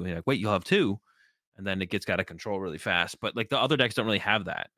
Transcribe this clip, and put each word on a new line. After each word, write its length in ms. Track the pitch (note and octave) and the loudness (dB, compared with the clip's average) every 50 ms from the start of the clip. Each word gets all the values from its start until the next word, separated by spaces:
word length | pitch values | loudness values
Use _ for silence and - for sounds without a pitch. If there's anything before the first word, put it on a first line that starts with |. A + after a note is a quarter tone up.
| F2 | 0
And 60 | F#2 | -2
you're 80 | E2+ E2+ | -4 -4
like, 80 | - - | 0 0
"Wait, 120 | C3 G2 | 0 0
you'll 120 | G2+ G#2+ G#2 | 2 2 2
have 120 | F#2 - | 2 2
two?" 360 | - F#3+ G3+ E3 G2+ G2+ - _ _ _ _ _ _ _ _ _ _ _ | 2 4 4 4 4 0 -2 _ _ _ _ _ _ _ _ _ _ _
And 100 | - F#2+ | -10 -6
then 160 | G2+ F#2+ F#2+ F#2+ | -4 -2 -2 -2
it 80 | F2 | -2
gets 180 | - G2 - - | -2 -2 -2 0
out 100 | F#2 F2+ | 0 0
of 60 | F#2 | 0
control 340 | - E2 E2 - A2 G2+ F#2+ | -2 -4 -10 -8 -6 -4 -4
really 180 | F#2+ F2+ D2+ - | -4 -6 -6 -4
fast. 420 | - G#2+ F#2 F2 E2+ F2 - - | -2 0 2 2 2 0 -2 -6
But, 160 | - G#2 - | -6 -4 -2
like, 140 | A2+ A2+ - | -2 -2 0
the 80 | C#3 B2+ | 0 2
other 160 | A#2+ C3 D#3 C3 | 2 4 4 4
decks 160 | B2+ A2+ - | 2 2 2
don't 100 | - G#2+ | 0 0
really 120 | A2+ G#2 F#2+ | 2 2 2
have 260 | - G#2 G#2+ A2 F#2 | 2 2 2 2 2
that. 240 | F2 D2+ - - - _ | -2 -6 -6 -8 -10 _